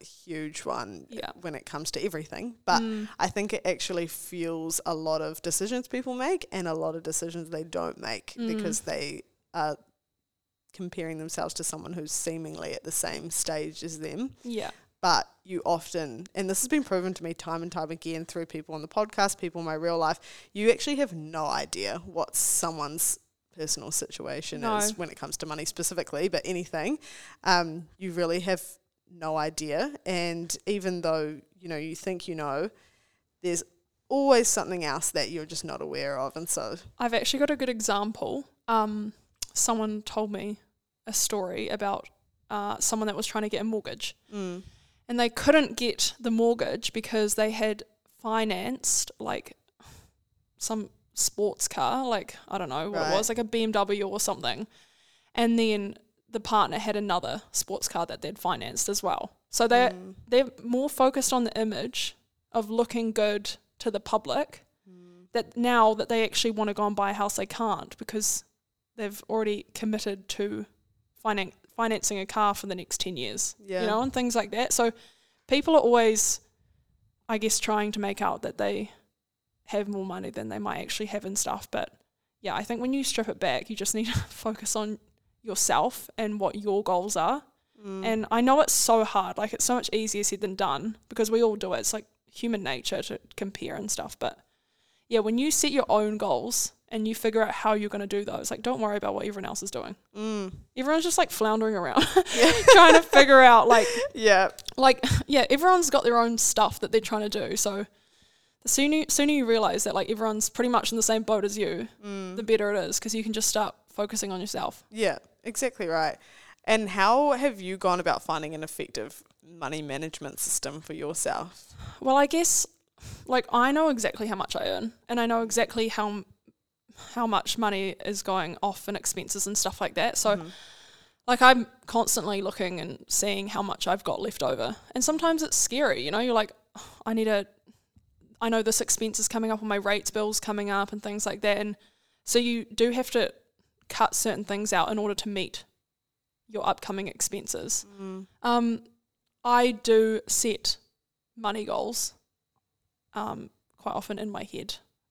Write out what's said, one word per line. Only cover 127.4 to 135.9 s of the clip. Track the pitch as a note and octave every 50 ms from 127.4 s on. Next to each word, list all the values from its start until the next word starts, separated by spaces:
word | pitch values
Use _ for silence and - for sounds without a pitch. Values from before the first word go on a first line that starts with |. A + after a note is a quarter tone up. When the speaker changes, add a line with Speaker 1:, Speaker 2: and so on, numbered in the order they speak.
| - - - -
Speaker 2:
money | A3+ G#3+ G3+ G3 G3 F#3+ - - -
is | - G#3 F#3+ -
going | - F#3+ F#3 E3+ D#3+ E3+ - -
off | G3+ F#3+ - - -
in | G#3
expenses | F#3+ - - - F#3+ - - - G3+ G3 G3
and | G#3 G#3+
stuff | - G3 - -
like | G3 E3 -
that. | - E3 A#3+ - -
So, | - A3 G#3 G3
Speaker 1:
Mm-hmm. | E3 E3 F#3 - - - - - - - - - - _ _ _ _ -
Speaker 2:
like, | B3 A#3+
I'm | C4 B3+ C4 B3 A3+ - - _ -
constantly | - - A3+ A3 - - - - F#3 G#3 G3
looking | G3+ F#3+ - - G3+ F3+ F3+ F3
and | D#3 F3 F3 - - -
seeing | - - - G#3 G3+ G3 G3 G3+
how | G#3 A3
much | G3+ G3 - - - -
I've | F3+ G3 -
got | - - -
left | - A3 G3+ - -
over. | B2+ C3 - A#2 A#2 G#3+ - - - -
And | B3+ B3
sometimes | - D4+ D#4+ D#4+ E4 E4 D#4+ D#4
it's | - - -
scary, | - - A#3+ B3+ D4 A#3+